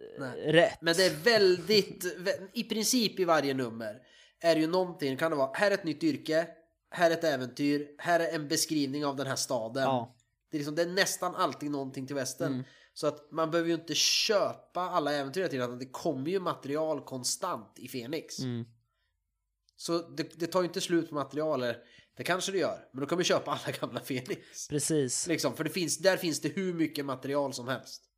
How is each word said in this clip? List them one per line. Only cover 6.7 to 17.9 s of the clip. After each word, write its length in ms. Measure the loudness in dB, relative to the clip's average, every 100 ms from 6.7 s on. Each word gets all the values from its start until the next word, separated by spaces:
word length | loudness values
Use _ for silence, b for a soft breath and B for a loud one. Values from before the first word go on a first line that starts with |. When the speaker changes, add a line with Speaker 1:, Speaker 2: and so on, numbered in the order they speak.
| _ _
Speaker 2:
här 200 | 2 2
är 40 |
ett 100 | 4
äventyr, 640 | 0 0 -2 -2 0 0 -2 -6
här 220 | 0 2
är 140 | 2
en 140 | -2 -2
beskrivning 580 | -2 0 0 0 0 -2
av 100 | -2
den 100 | -4
här 100 | -4
staden. 460 | -2 -2 -2 0
Speaker 1:
Ja. 340 | 2 0 -2 _ _ _ _
Speaker 2:
Det 60 | -6
är 20 |
liksom, 160 | -2
det 80 | -2
är 40 | 0
nästan 480 | 2 2 2 -2
alltid 360 | 0 0 0 -4
någonting 360 | -4 -4 -8 -6
till 100 | -4
western. 360 | -4 -2 -2
Speaker 1:
Mm. 120 | -2 -6 b b
Speaker 2:
Så 120 | -4 -2
att 260 | -2 -4
man 180 | -2 0
behöver 180 | 2 2
ju 60 |
inte 200 | 0 -2
köpa 880 | 0 2 2 2 2 2 -2 -10 -6
alla 320 | 0 0 2
äventyr 280 | 0 -2 -2
hela 100 | -2
tiden, 160 | -2 -2
utan 100 | -4
det 80 | -12
kommer 400 | -4 -2 -2 -2
ju 100 | -2
material 600 | -2 -4 -4 -2 0 -2
konstant 720 | -6 -6 -4 -4 -4 -6 -10 -16
i 100 |
Fenix. 500 | -12